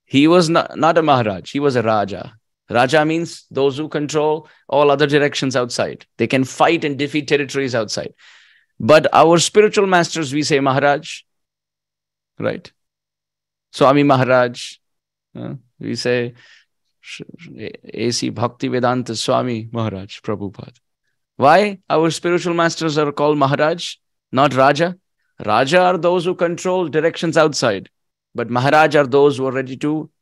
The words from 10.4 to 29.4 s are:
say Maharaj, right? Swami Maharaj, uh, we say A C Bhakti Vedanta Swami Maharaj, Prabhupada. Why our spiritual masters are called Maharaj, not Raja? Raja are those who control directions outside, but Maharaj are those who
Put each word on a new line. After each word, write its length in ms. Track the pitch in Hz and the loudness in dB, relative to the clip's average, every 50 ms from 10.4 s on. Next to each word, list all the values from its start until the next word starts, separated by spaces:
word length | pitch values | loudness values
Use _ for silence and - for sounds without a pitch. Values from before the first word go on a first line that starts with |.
say 180 | 143 127 156 135 | -2 0 0 2
Maharaj, 600 | 139 135 131 139 147 143 143 156 156 - - - - _ _ _ _ _ _ _ _ _ _ _ _ _ _ _ _ _ _ _ _ _ _ - | 2 2 2 2 2 2 0 0 -4 -10 -16 -18 -20 _ _ _ _ _ _ _ _ _ _ _ _ _ _ _ _ _ _ _ _ _ _ -8
right? 320 | 110 110 110 - - - _ _ _ _ _ _ _ _ _ _ _ _ _ _ _ _ _ _ _ _ | -6 -6 -6 -8 -12 -18 _ _ _ _ _ _ _ _ _ _ _ _ _ _ _ _ _ _ _ _
Swami 300 | - - 147 127 143 147 | 0 2 4 4 6 6
Maharaj, 760 | 143 143 135 127 127 123 127 127 123 120 123 - - - - - _ _ _ _ _ _ _ _ _ _ - | 4 4 4 4 4 4 4 2 2 0 -2 -8 -14 -16 -18 -20 _ _ _ _ _ _ _ _ _ _ -16
uh, 180 | 123 120 131 143 127 _ _ _ - | -14 -12 -12 -14 -16 _ _ _ -12
we 140 | 123 113 117 | -10 -8 -8
say 400 | 110 - 123 123 123 120 120 120 _ _ _ _ _ _ _ _ _ _ _ _ _ _ - - - - - - - 170 - - 123 110 - - - _ - - | -4 -2 -2 -2 -2 -4 -6 -10 _ _ _ _ _ _ _ _ _ _ _ _ _ _ -20 -18 -18 -18 -20 -20 -20 -20 -20 -18 -14 -14 -14 -14 -16 _ -14 -8
A 160 | - 113 120 | -4 -4 -4
C 200 | 117 - 131 123 | -2 -2 -4 -6
Bhakti 380 | 104 104 120 120 - - 139 | -4 -4 -4 -6 -4 -6 -6
Vedanta 480 | 131 123 127 123 120 127 127 117 120 113 | -4 -2 -2 0 0 0 -2 -4 -6 -8
Swami 540 | 107 - - 123 123 123 127 117 110 110 113 | -6 -2 -2 0 0 0 -2 -4 -6 -8 -8
Maharaj, 500 | 117 117 110 107 98 92 98 - - - | -6 -6 -6 -6 -6 -8 -12 -14 -18 -14
Prabhupada. 580 | - 117 104 95 101 92 - - - - - _ _ _ _ _ _ _ _ _ _ _ _ | -10 -8 -8 -8 -8 -12 -12 -14 -18 -20 -20 _ _ _ _ _ _ _ _ _ _ _ _
Why 420 | - 120 143 165 190 208 208 196 185 _ | 2 4 4 6 4 4 0 -4 -8 _
our 220 | - 147 156 160 165 | -4 0 0 0 0
spiritual 460 | - - - 175 175 175 156 180 170 | -2 -4 -2 -2 -2 -2 -2 -2 -2
masters 420 | 170 165 165 165 - 160 160 143 | 0 0 -2 -2 -4 -4 -2 -2
are 140 | 156 151 143 | -2 -2 -2
called 260 | 143 - 147 151 151 | -2 0 0 0 2
Maharaj, 580 | 147 139 135 143 147 151 156 175 170 - - - - _ _ _ _ _ _ | 2 2 2 2 0 0 -2 -2 -4 -8 -12 -14 -16 _ _ _ _ _ _
not 240 | 117 127 147 143 127 | 0 2 2 2 4
Raja? 420 | 131 131 143 147 143 170 185 180 - _ _ _ _ _ _ _ - - | 4 4 4 4 2 -2 -4 -4 -8 _ _ _ _ _ _ _ -10 -4
Raja 360 | 104 107 117 135 135 175 180 | 0 0 0 2 2 2 2
are 160 | 185 180 180 170 | 4 2 2 0
those 260 | 160 175 180 185 160 | 0 0 0 0 -2
who 80 | 185 175 | -4 -2
control 540 | - 180 170 175 - - 185 180 185 175 | -2 -2 -2 -2 -4 -4 -4 -2 -2 -4
directions 500 | 147 127 156 156 165 160 - 180 165 139 | -2 -2 -2 -2 -2 -2 -4 -6 -2 2
outside, 520 | 165 151 156 139 - 139 117 98 92 - - _ _ _ _ _ _ _ _ - | 2 2 2 2 0 -2 -2 -2 -4 -8 -14 _ _ _ _ _ _ _ _ -10
but 140 | 117 117 107 | -8 -8 -4
Maharaj 460 | 120 123 123 - 151 151 156 160 156 | -4 -2 0 2 4 4 4 4 4
are 120 | 151 139 | 2 2
those 300 | 123 135 143 143 147 127 | 2 4 4 4 4 2
who 100 | 123 | 0